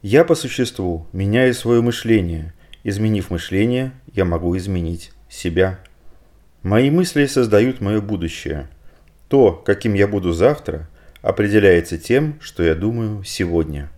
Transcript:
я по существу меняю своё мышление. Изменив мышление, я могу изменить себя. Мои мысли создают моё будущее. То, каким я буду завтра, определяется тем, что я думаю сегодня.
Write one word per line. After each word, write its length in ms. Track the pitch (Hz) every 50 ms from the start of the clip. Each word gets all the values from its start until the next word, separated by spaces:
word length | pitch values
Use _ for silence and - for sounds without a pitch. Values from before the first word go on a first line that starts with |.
я 240 | - 101 107 139 175
по 120 | - 170
существу 720 | 151 - 127 - - 127 113 - - 98 90 85 82 80 - -
меняю 420 | 92 98 98 107 120 131 127 123
своё 280 | 120 - 113 120 117 117
мышление. 720 | 120 117 - - 113 113 107 92 87 85 80 78 80 - - - _ - _ _
Изменив 460 | 107 101 98 107 110 107 101 90 -
мышление, 640 | 92 85 - - 92 95 107 117 123 127 131 131 131 - _ - _
я 120 | 98 95
могу 320 | 90 85 82 85 87 87
изменить 540 | 95 90 98 95 90 87 85 85 85 - - - - - _
себя. 520 | - - - - 80 85 92 95 92 - - - _ _ _ - - - _ _ _ _ _ _ _ _ -
Мои 260 | 92 101 113 131 139
мысли 380 | 147 175 185 180 - 151 143
создают 540 | 135 - 135 123 113 104 104 113 127 127 -
моё 200 | - 98 104 110
будущее. 680 | 101 101 107 95 85 80 - - - - 78 76 67 - - _ _ - _ _ _ _ _ _ _ _
То, 260 | - 139 131 101 90
каким 400 | - - - 101 - - 113 104
я 120 | 98 101
буду 260 | 101 104 101 92 87 85
завтра, 560 | 82 90 - 151 147 - - 78 78 78 - - - - - - -
определяется 800 | - - - - 107 104 101 107 101 98 90 87 82 - - 80
тем, 380 | - - 117 131 151 151 147 151
что 220 | - - - - 87
я 140 | 82 80
думаю 480 | 80 92 110 117 117 113 107 107 104 98
сегодня. 680 | - - - 95 87 85 85 82 78 76 71 71 73 -